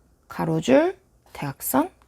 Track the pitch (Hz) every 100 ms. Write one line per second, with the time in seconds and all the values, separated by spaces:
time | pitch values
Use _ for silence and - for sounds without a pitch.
0 | _ _ - - 170 160 170 269 339 392
1 | _ _ _ - 143 135 - 262 339 _